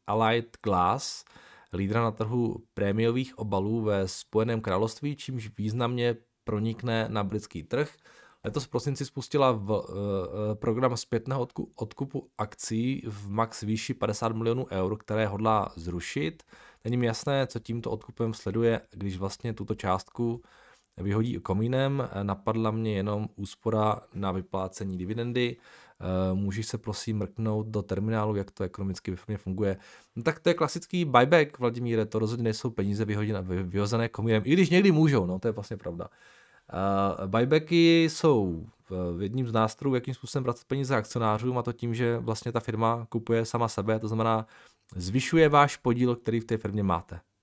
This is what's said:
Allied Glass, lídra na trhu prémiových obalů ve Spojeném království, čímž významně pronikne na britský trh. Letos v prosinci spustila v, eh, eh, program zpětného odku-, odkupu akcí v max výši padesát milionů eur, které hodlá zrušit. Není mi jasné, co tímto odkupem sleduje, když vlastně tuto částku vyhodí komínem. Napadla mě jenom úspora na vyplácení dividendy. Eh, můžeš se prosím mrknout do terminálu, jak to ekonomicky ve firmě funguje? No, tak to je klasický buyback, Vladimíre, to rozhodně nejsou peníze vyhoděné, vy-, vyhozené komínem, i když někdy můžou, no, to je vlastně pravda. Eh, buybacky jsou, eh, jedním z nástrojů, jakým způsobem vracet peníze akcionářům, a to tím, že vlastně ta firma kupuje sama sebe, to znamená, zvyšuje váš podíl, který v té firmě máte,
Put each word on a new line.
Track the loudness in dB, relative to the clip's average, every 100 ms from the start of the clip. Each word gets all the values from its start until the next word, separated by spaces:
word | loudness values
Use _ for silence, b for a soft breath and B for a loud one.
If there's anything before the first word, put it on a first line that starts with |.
| -2
Allied | 2 2 2 -2 -6
Glass, | 0 2 4 2 -4 -10 -14 B B B B
lídra | -4 0 2
na | 0
trhu | -2 -2 0 0 -2 -10
prémiových | -4 0 2 2 0 -4 -6
obalů | -4 -2 0 0
ve | 2 0 0
Spojeném | -6 -2 0 2 0
království, | 0 0 0 -2 -6 -6
čímž | -8 -8 -8 -4
významně | -4 -2 -2 0 0 -2 _ _
pronikne | -4 -2 -2 -2 -2 0 0
na | -2
britský | -2 -4 -6 -12
trh. | -4 -2 -2 -6 B B B B
Letos | -6 -6
v | -4
prosinci | -4 -2 -4 -6
spustila | -8 -2 2 4
v, | 4 0
eh, | -2 -2 -4 -2 -2 -2 -4 -4
eh, | -2
program | 0 2 2 0
zpětného | -2 -4 -2 -4
odku-, | -4 -8 -10 -8
odkupu | -10 -6 -6 -6 -10 -8
akcí | -8 -8 -4 -2 -2 -2 -6
v | -10 -6
max | -2 -2 -2
výši | -4 -2 -4
padesát | -4 -2 -2 -2
milionů | 0 0 0 -2
eur, | -2 -2 -4
které | -4 -2 0
hodlá | 0 2 2 0 -6
zrušit. | -8 -6 -6 -4 -4 -6 -18 B B B
Není | -4 0
mi | 0
jasné, | -2 -2 0 0
co | -4
tímto | -6 -6 -4
odkupem | -6 -8 -4 -4
sleduje, | -4 -2 2 2 2 -4
když | -8 -6 -4
vlastně | -6 -4 -6
tuto | -6 -6 -2
částku | 0 0 -2 -4 -2 -2 B B B B B -6
vyhodí | 0 0 0 -2
komínem. | -2 0 0 0 0 -2 -4 -4
Napadla | -4 -4 -2 0 0
mě | 0 0 0
jenom | 0 -2 -4 -8
úspora | -10 -6 0 2 2 0 -4
na | -6 -2
vyplácení | -2 -2 -4 -4 -6 -6 -4
dividendy. | -4 -4 -2 0 0 -2 B B B B
Eh, | -2 0 2
můžeš | 0 0 -2 -4
se | -6
prosím | -6 -6 -4 -4
mrknout | -4 -2 -2 0 -2
do | -4
terminálu, | -2 -2 0 0 0 -2
jak | -4
to | -6
ekonomicky | -6 -4 -6 -6 -6
ve | -8
firmě | -6 -8
funguje? | -4 -2 0 -2 B B B -4
No, |
tak | -2 0
to | 2
je |
klasický | 2 0 -2 -4 -2 4
buyback, | 6 8 6 4 0
Vladimíre, | -2 -2 0 0 0
to | 0
rozhodně | 0 0
nejsou | -2 -2 -4
peníze | -2 -2 0 0
vyhoděné, | -2 -2 -2
vy-, | -2 -2
vyhozené | -2 0 0 0 0
komínem, | 0 2 2 4
i |
když | 4 6
někdy | 6 6
můžou, | 6 6 4 2
no, | 0
to | -2
je |
vlastně | -4 -6 -8
pravda. | -8 -8 -10 B B B B B -10
Eh, | -2 0 2 2 0 0
buybacky | 2 4 2 4 6 6 6
jsou, | 4 2 4 4 2 -2 -8 -16 -8
eh, | -4 -4 -2
jedním | -4 -2 0
z |
nástrojů, | 2 0 0 0 0
jakým | -2
způsobem | -8 -6 -4
vracet | -2 -4 -2
peníze | -2 0 0
akcionářům, | 0 0 2 2 0 -2
a |
to | -2
tím, | -4 -2
že | 0 0 0
vlastně | -2 -4 -2
ta | -4
firma | -2 0 2 0 -2
kupuje | -4 0 0 2
sama | 0 0
sebe, | -2 0 0
to | 0
znamená, | 0 2 2 -2 B B B _ -8
zvyšuje | -2 0 4 6 8
váš | 8 6 4
podíl, | 0 2 2 2
který | 0 -2
v | 0
té | -4
firmě | -2 0
máte, | 2 0 -2 -14 -16 _